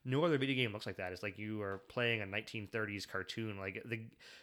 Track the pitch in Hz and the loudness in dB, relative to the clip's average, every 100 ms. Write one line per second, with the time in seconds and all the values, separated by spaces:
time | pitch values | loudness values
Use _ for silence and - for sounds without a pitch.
0 | 131 135 170 143 135 127 120 104 - 95 | 0 4 6 6 4 4 2 0 -4 -4
1 | 90 90 104 95 107 107 101 98 - - | -4 -2 -4 -4 -4 -2 -2 -4 -4 2
2 | 120 113 98 104 110 113 101 113 107 101 | 4 4 2 -2 -2 -6 -4 -2 0 -2
3 | - 95 92 - 110 98 98 98 117 113 | -2 -4 -4 -4 -4 -2 -4 -4 -4 -6
4 | 113 - - - | -6 -14 -18 -20